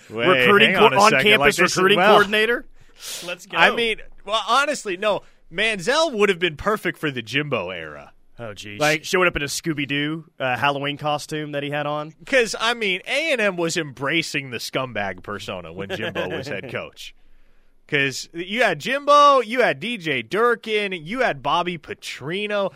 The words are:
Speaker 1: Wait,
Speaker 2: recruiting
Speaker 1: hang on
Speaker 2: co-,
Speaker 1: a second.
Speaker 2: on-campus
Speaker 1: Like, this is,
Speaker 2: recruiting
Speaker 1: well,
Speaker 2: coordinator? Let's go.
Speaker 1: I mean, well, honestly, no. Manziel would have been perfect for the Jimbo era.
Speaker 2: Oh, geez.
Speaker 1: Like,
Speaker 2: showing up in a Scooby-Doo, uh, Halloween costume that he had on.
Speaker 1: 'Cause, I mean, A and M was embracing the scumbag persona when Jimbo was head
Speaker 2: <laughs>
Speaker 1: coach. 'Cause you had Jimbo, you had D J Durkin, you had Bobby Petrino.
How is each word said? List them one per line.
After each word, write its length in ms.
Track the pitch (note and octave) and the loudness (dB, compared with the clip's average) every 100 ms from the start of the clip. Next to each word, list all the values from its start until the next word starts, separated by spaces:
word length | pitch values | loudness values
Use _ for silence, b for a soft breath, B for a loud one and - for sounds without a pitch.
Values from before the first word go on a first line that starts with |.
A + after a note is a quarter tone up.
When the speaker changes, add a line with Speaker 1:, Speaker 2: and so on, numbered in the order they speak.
| - | -10
Speaker 1:
Wait, 160 | A2+ A#2+ | -2 2
Speaker 2:
recruiting 480 | C3 B2 G#3 A3 | 6 6 8 6
Speaker 1:
hang 100 | F#3+ | 6
on 60 | D3 | 4
Speaker 2:
co-, 40 | - | 6
Speaker 1:
a 20 | |
second. 160 | G#3 C3+ | 6 6
Speaker 2:
on-campus 240 | G#3 G#3 | 4 6
Speaker 1:
Like, 140 | C#3+ - | 4 4
this 160 | F3 | 2
is, 40 | E3+ | 4
Speaker 2:
recruiting 200 | F#3 G3+ | 4 6
Speaker 1:
well, 140 | G3 | 8
Speaker 2:
coordinator? 540 | G3+ G3 G#3+ A3 C4 - - B B B B F3 | 8 6 2 0 0 -6 -20 B B B B -10
Let's 200 | F3 - | -12 -6
go. 100 | E3 | 4
Speaker 1:
I 180 | F3+ | 4
mean, 220 | A#3 A#3 G#3+ - - - | 4 -2 -2 -8 -16 -4
well, 160 | A3 G3 | -2 2
honestly, 500 | B3 D4 C#4+ G#3 F#3 | 2 2 -2 -6 -2
no. 240 | G#3+ F3+ b b b | 0 -2 b b b
Manziel 600 | E3 A3 G#3 E3+ D4 E4 | -2 -2 -2 0 2 2
would 160 | A3 G#3 | 2 2
have 100 | F3 | 2
been 180 | F3 D3 | 0 -2
perfect 400 | G3+ G#3+ F3 - | -4 -2 -4 -4
for 120 | D#3 | -6
the 120 | B2+ | -6
Jimbo 480 | G#2+ C3+ D3+ A#2+ F2+ | -4 -4 -2 -4 -4
era. 420 | F2+ D#2+ D2 C#2+ _ _ - | -8 -12 -14 -18 _ _ -16
Speaker 2:
Oh, 140 | A#2 | -16
geez. 240 | G2 G#2 G#2 | -14 -12 -2
Speaker 1:
Like, 240 | D3 D#3 | -2 -2
Speaker 2:
showing 220 | - F#3 F3+ | -2 0 0
up 80 | |
in 80 | E3 | 0
a 40 | C#3 | -6
Scooby-Doo, 800 | - E3 D3 C#3 C#3+ D3 D#3+ D#3 - | -6 -4 -4 -2 -2 -4 -6 -12 -8
uh, 180 | C3 B2 | -4 0
Halloween 400 | C#3+ C#3 C#3+ C#3+ | 0 -2 -4 -4
costume 560 | D3+ D3 - D#3 D3+ | -4 -4 -6 -10 -8
that 120 | C#3+ | -8
he 60 | C#3+ | -6
had 160 | D3 D3 | -6 -4
on. 260 | D3+ D3+ - | -6 -8 -14
Speaker 1:
'Cause, 300 | E3 C4+ A3+ - | -2 0 0 -2
I 140 | A3+ | -2
mean, 260 | A#3+ G#3 F3+ - | -2 -2 -4 -4
A 240 | C4 D#4+ | -4 -2
and 80 | B3+ | 0
M 160 | G#3 F3 | 0 0
was 200 | E3 F3 | -2 -2
embracing 760 | D3+ B2 C#3 D#3+ D#3 D3 C3+ | -6 -6 -2 -2 -2 -4 -6
the 80 | A#2 | -8
scumbag 640 | - C#3 C3 G#2+ G2 F#2 | -6 -6 -4 -4 -6 -6
persona 480 | - G2+ G#2 F#2+ E2 | -10 -10 -8 -10 -10
when 160 | F2 G2 | -12 -8
Jimbo 400 | - E3 - - | -8 -6 -6 -6
was 180 | C#3+ B2+ | -6 -8
head 240 | G2 C3 | -10 -8
Speaker 2:
<laughs> 0 | |
Speaker 1:
coach. 440 | A#2 D#2+ - - - - - _ _ _ _ - | -10 -10 -14 -18 -20 -20 -20 _ _ _ _ -4
'Cause 400 | C#3+ C#3 B2+ - | 0 0 -4 -10
you 300 | E3+ F#3 A3 | -12 -6 0
had 160 | A3 D#3 | 0 0
Jimbo, 640 | F3 C4+ C#4+ D4 C#4+ C#4 | -4 -2 4 6 8 6
you 220 | G#3+ B3+ | 2 0
had 180 | G3+ C#3 | 2 0
D 160 | G3+ A#3 | -4 -6
J 260 | D#3+ C3 | -4 -4
Durkin, 680 | A2+ G3+ A#3+ A3+ A3+ G#3+ G3+ | -2 0 2 0 -2 -4 -4
you 280 | F#3 D#3 B3 | -6 -6 -2
had 220 | A3 C#3+ | 0 0
Bobby 360 | C#3 D#3+ F3 E3+ | -2 0 -2 -6
Petrino. 960 | - G2+ - - C3+ F#3 G#3 G#3 F#3+ | -10 -14 -12 -12 -8 -6 -4 -4 -4